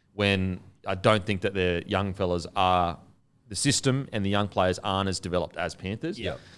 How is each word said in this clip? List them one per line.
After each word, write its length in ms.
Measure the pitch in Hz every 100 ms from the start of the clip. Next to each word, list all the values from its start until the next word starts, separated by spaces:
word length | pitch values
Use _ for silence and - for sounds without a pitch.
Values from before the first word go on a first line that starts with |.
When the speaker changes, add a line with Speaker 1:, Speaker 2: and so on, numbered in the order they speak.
| _
Speaker 1:
when 460 | 101 101 98 92 90 - - -
I 80 | 95
don't 300 | 117 107 92
think 160 | 98
that 120 | 101
the 300 | 98 90 85 -
young 280 | 98 98
fellas 340 | 92 92 87 80 -
are, 420 | 92 90 87 82 - _ _ _ -
the 60 | 101
system 520 | 143 139 135 131 135
and 140 | 113 98
the 40 |
young 180 | 101 104
players 320 | 101 92 90
aren't 300 | 101 95 98
as 100 | 92
developed 380 | 95 87 80 -
as 180 | 85 -
Panthers. 440 | 92 110 160 147
Speaker 2:
Yeah. 160 | 92 73 -